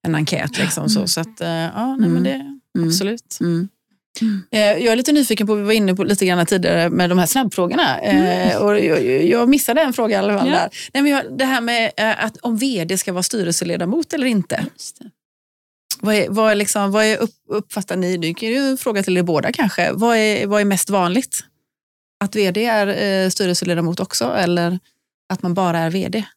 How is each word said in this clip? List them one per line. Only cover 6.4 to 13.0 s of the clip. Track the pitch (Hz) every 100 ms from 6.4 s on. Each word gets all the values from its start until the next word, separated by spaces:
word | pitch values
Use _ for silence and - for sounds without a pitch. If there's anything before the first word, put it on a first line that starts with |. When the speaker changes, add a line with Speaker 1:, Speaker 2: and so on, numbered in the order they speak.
| 170
Speaker 1:
tidigare | 196 170 170 170
med | 170 175
de | 180
här | -
snabbfrågorna. | 269 240 - 175 262 285 123
Eh, | 107 98 180 180 180
Speaker 2:
Mm. | -
Speaker 1:
och | 208 208
jag, | 202 143 123
jag, | 131 165
jag | 233 240
missade | 285 - 262
en | 285
fråga | 254 220 202
i |
alla | 202 202
fall | 262
Speaker 2:
Ja. |
Speaker 1:
där. | 330 170 - -
Nej, | 269
men | 285
jag, | 277 - 262
det |
här | 262 262
med, | 233 240 226 -
eh, | 214 -
att | 220 -
om | 285 220
V | 269 220
D | 165
ska | 185